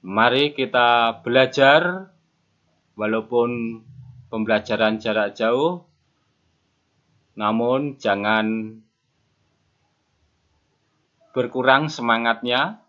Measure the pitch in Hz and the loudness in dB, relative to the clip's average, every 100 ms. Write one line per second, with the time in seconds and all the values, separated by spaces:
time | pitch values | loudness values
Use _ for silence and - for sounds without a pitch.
0 | 92 101 117 131 147 147 123 127 120 120 | -4 0 2 2 -2 -2 -2 2 4 4
1 | 117 110 123 127 131 143 135 151 175 185 | 2 -2 0 2 2 4 6 6 2 -6
2 | 190 _ _ _ _ _ _ _ _ - | -14 _ _ _ _ _ _ _ _ -6
3 | 107 110 110 120 120 120 113 113 - - | -4 -4 0 0 0 -2 -8 -10 -18 -20
4 | - - - 110 110 107 - 107 110 110 | -20 -20 -12 -6 -2 -2 -2 0 0 0
5 | 113 107 101 - 113 123 160 175 _ _ | -4 -2 -4 -2 -2 0 0 -2 _ _
6 | _ _ _ _ _ _ _ _ _ _ | _ _ _ _ _ _ _ _ _ _
7 | _ _ _ - 107 113 120 135 147 135 | _ _ _ -4 -2 0 0 0 -2 -6
8 | 110 101 104 110 110 110 110 110 _ _ | -2 -2 0 0 0 -4 -8 -16 _ _
9 | _ _ _ _ _ _ _ _ _ _ | _ _ _ _ _ _ _ _ _ _
10 | _ _ _ _ _ _ _ _ _ _ | _ _ _ _ _ _ _ _ _ _
11 | _ _ _ 131 131 131 127 135 151 151 | _ _ _ -4 -4 -2 2 2 2 -6
12 | 117 113 117 113 123 123 165 220 | -2 0 0 -2 -2 -2 -2 -8